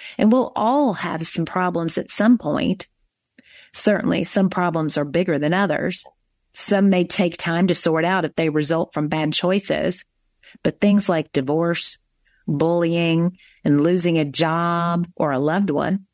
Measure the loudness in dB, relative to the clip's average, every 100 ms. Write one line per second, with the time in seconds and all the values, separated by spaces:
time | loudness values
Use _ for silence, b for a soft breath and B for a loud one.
0 | B B 4 4 2 0 0 2 2 0
1 | -4 -4 -4 -4 -4 -2 -2 -2 -2 -4
2 | -4 0 4 4 2 -2 -2 -4 -8 _
3 | _ _ _ _ b b b -2 0 2
4 | 0 -2 -2 0 0 0 -2 -2 -2 -2
5 | -2 -2 0 0 0 0 0 -2 -4 -6
6 | -10 _ _ _ _ -6 0 2 4 4
7 | 0 0 -2 -2 -4 0 2 2 0 0
8 | 0 0 -2 -2 0 0 0 -2 -2 -4
9 | -2 -2 -2 0 0 0 -2 -2 -2 -4
10 | -10 _ _ _ B B -4 0 2 2
11 | 2 -2 -2 -2 0 0 0 -2 -6 -10
12 | _ _ _ _ -4 0 0 2 0 0
13 | 0 2 0 -4 b b 0 2 2 2
14 | 2 0 0 0 0 0 0 0 0 0
15 | -4 -2 -2 0 0 0 0 -2 -2 -4
16 | -8